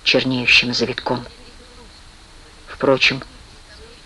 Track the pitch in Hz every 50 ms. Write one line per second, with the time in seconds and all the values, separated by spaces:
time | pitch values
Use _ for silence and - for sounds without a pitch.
0 | - - - 131 131 131 131 123 120 - - - 123 123 120 110 120 - 117 -
1 | - - 127 123 123 - - - - - - - - - - - - - - -
2 | - - - - - - - - - - - - - - - - - 139 135 131
3 | - - 131 135 - - - - - - - - - - - - - - - -
4 | -